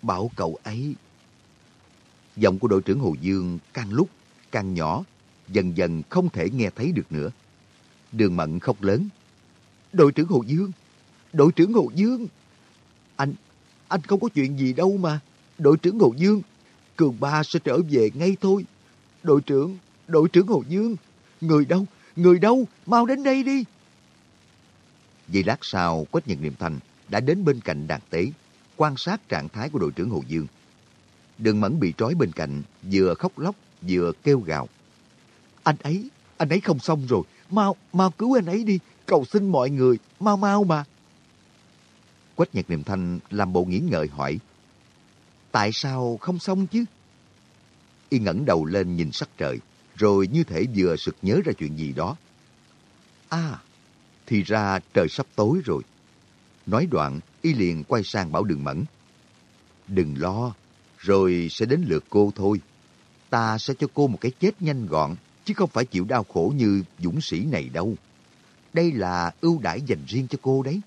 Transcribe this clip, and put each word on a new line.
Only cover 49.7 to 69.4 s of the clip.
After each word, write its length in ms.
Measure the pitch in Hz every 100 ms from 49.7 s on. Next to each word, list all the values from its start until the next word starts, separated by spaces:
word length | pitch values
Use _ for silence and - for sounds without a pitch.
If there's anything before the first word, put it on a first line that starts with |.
| _ _ -
rồi 320 | 107 98 95
như 160 | 151
thể 220 | 160 82 120 104
vừa 200 | 90 80
sực 200 | - -
nhớ 200 | 92 135 165
ra 80 | -
chuyện 200 | 73 76
gì 160 | 78
đó. 220 | 67 85 156 _ _ _ _ _ _ _ _ _ _ _
"À, 300 | 165 160 120 _ _ _ _ _ _ -
thì 160 | 107
ra 360 | 87 110 101 95 -
trời 140 | - 82
sắp 160 | - 135 -
tối 260 | 107 175 131
rồi." 180 | 76 - _ _ _ _ _ _ _ -
Nói 220 | 107 180
đoạn, 280 | 90 73 69 - _
Y 120 | 165
liền 300 | 135 90 82
quay 200 | 73 120
sang 280 | 98 110 90
bảo 120 | 80
Đường 200 | 104 76
Mẫn, 220 | 71 71 139 _ _ _ _ _ _ _ _ _ -
"Đừng 280 | 95 78 69
lo, 360 | 87 101 120 107 _ _ _ _
rồi 500 | 92 98 92 87 85
sẽ 140 | - 113
đến 200 | 147 160
lượt 160 | 78 -
cô 220 | 104 104 101
thôi. 260 | 98 104 - _ _ _ _ _ _
Ta 280 | 123 113 110
sẽ 160 | - 131
cho 80 | 143
cô 140 | - 143
một 100 | 104
cái 100 | 117 -
chết 220 | 185 -
nhanh 260 | 160 139 104
gọn, 280 | 76 76 87 _ _ -
chứ 80 | 208
không 120 | 185
phải 160 | - 120
chịu 200 | 92 98
đau 180 | 123
khổ 300 | 98 90 85 143
như 280 | 110 98 90 -
dũng 220 | 87 82
sĩ 180 | - 82
này 300 | 131 90 64
đâu. 260 | 65 95 104 _ _ _ _ _ _ _
Đây 180 | 165 170
là 400 | 135 90 90 87 -